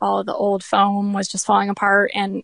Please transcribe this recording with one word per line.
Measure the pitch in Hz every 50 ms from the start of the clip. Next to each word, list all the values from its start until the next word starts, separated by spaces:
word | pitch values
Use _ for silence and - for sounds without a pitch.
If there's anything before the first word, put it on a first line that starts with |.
all | - 202 196 196 196
the | 214 -
old | - 208 202 202 196 190
foam | - - 202 196 202 202 202 202 202 202
was | 196 196
just | - - - -
falling | - 208 196 202 202
apart, | 196 - - 202 196 202 202 - -
and | 202 202 196 196 196